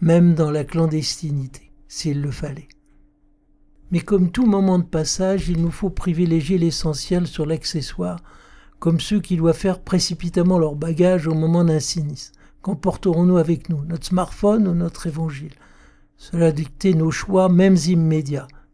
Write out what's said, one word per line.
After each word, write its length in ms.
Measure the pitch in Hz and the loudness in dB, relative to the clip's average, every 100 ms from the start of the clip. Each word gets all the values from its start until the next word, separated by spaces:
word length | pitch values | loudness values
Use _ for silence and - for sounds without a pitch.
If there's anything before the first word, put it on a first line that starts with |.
même 340 | 165 170 175 | 4 6 6
dans 160 | 160 151 | 4 2
la 140 | 151 | -2
clandestinité, 1080 | 143 165 160 156 - - 156 143 131 - - _ - | -2 0 0 0 -4 -6 -6 -6 -8 -12 -20 _ -18
s'il 360 | - 160 143 | -8 -4 -4
le 80 | 143 | -4
fallait. 380 | - 147 139 - _ _ _ _ _ _ _ _ _ _ _ - | -6 -10 -10 -18 _ _ _ _ _ _ _ _ _ _ _ -6
Mais 100 | 170 | -4
comme 300 | - 196 180 | 0 0 2
tout 160 | 240 240 | 2 2
moment 320 | 196 190 180 | 4 4 2
de 60 | |
passage, 640 | 170 160 151 - 190 196 151 | 0 -2 -2 -2 -2 -2 -2
il 100 | 165 | -2
nous 100 | 165 | -2
faut 200 | - 196 | -2 -6
privilégier 640 | - 180 165 175 165 143 185 | -4 -2 0 2 0 0 0
l'essentiel 720 | 170 - 160 143 - 175 175 | 0 0 -4 -4 -2 -2 -2
sur 180 | - | -4
l'accessoire, 800 | 151 160 - 156 - - 180 175 - - - - - _ | -4 -4 -6 -8 -8 -6 -8 -8 -14 -20 -20 -20 -20 _
comme 200 | 165 165 | 0 0
ceux 200 | - 208 | 0 -2
qui 160 | - 175 | 0 0
doivent 180 | 165 | 2
faire 260 | 160 196 180 | 2 -2 -4
précipitamment 800 | - 185 - 170 170 175 180 180 | -2 -2 -2 -4 -4 0 2 2
leur 160 | 156 | 0
bagage 540 | 147 165 160 180 185 156 | -2 -4 2 2 2 0
au 60 | |
moment 300 | 156 160 175 | 0 2 2
d'un 140 | 170 156 | 2 2
sinistre. 600 | - 170 147 135 - _ _ _ | -2 -4 -6 -8 -14 _ _ _
Qu'emporterons-nous 720 | 190 165 185 - 190 165 180 180 | -6 -4 -4 -2 0 2 4 4
avec 320 | 160 165 - | 2 0 -2
nous, 160 | 151 | -6
notre 220 | 156 170 - | -6 -8 -2
smartphone 600 | 180 180 - 208 220 196 | -2 -2 0 2 2 2
ou 80 | |
notre 320 | 170 170 - 170 | 0 -2 -4 -8
évangile ? 460 | 156 160 135 151 - - - - _ _ _ | -6 -6 -6 -14 -18 -20 -20 -20 _ _ _
Cela 340 | - 170 165 | -8 0 2
dictait 440 | 147 156 - 190 | 2 -4 -2 2
nos 160 | 160 160 | 2 2
choix, 400 | - - 185 185 | -2 0 2 4
même 260 | 175 190 185 156 | 6 6 6 4
immédiats. 640 | 175 160 156 139 139 - - _ | 2 2 0 -2 -6 -8 -18 _